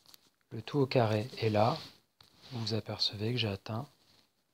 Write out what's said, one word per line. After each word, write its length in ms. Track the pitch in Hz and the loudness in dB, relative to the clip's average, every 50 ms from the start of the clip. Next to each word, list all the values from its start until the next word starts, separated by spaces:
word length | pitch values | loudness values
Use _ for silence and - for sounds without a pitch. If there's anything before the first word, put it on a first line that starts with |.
| _ - - - _ _ _ _ _ _ | _ -20 -20 -20 _ _ _ _ _ _
le 100 | 113 113 | -12 -12
tout 180 | - - - 147 | -8 -2 0 0
au 80 | 131 | 2
carré. 400 | 127 - 131 113 107 110 107 113 131 - - | 4 4 4 4 4 2 0 -2 -4 -4 -2
Et 100 | 117 110 | 0 2
là, 300 | 107 104 110 123 160 - - - - _ _ _ _ - - _ _ - - - | 4 4 4 4 2 -2 -8 -14 -20 _ _ _ _ -20 -20 _ _ -20 -16 -10
vous 100 | 131 117 | -8 -6
vous 140 | 113 104 110 | -4 -2 -4
apercevez 580 | 107 - - 104 - - - 110 101 107 113 | -4 -4 -6 -2 -2 -2 -2 0 -2 -2 -2
que 60 | 123 120 | 0 0
j'ai 100 | 117 104 | 0 -2
atteint 380 | 98 - - - 110 117 143 - _ _ _ _ _ _ _ _ _ _ _ _ | -2 -4 -6 -6 -6 -6 -8 -10 _ _ _ _ _ _ _ _ _ _ _ _